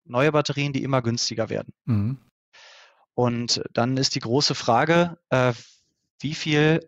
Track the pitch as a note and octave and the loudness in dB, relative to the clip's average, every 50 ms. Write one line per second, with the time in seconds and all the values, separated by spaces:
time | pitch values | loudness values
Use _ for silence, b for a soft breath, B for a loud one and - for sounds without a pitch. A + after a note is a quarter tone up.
0 | _ D#3 A#2+ B2 C#3+ D#3 D3 D3+ C#3+ - C#3+ C#3+ C#3+ C#3+ C3+ C3 - C3+ C3+ C3 | _ -4 0 2 2 4 2 2 0 0 -2 -2 -2 -2 -2 -4 -2 0 0 0
1 | A#2+ A#2 A#2 - - - A2+ A2+ A2 A2 A2+ G#2 G#2 A#2+ - _ - - A2+ G2+ | 0 0 -2 -2 -4 -4 -2 -4 -4 -4 -4 -6 -6 -8 -16 _ -4 -2 0 0
2 | G2+ A#2+ C3+ - _ _ _ _ _ _ b b b b b b b b b b | 0 -2 -4 -8 _ _ _ _ _ _ b b b b b b b b b b
3 | b b - B2+ B2 A#2+ A#2+ A#2 A#2+ A2+ - - - - - A#2 A#2+ B2+ C3 C3 | b b -2 0 0 0 0 -2 -4 -4 -4 -4 -4 -4 -2 0 0 0 0 0
4 | C3+ - - C#3 - A2+ A#2+ D3 C#3+ - C#3 - - - A2+ A#2+ D3+ D#3 E3 E3+ | -2 -2 -2 -4 -4 0 0 0 0 0 -2 -2 0 2 2 2 4 4 4 2
5 | F3 E3+ E3 _ _ - C3 C3 B2+ B2+ A#2+ - - _ _ _ _ _ _ _ | 2 2 -2 _ _ -2 0 2 2 2 0 -2 -10 _ _ _ _ _ _ _
6 | _ _ _ - - C#3+ D#3+ - - D#3 D3+ D3 D3+ D#3 D#3+ E3 - | _ _ _ -10 -8 -8 -8 -6 -2 0 2 4 4 4 2 2 -2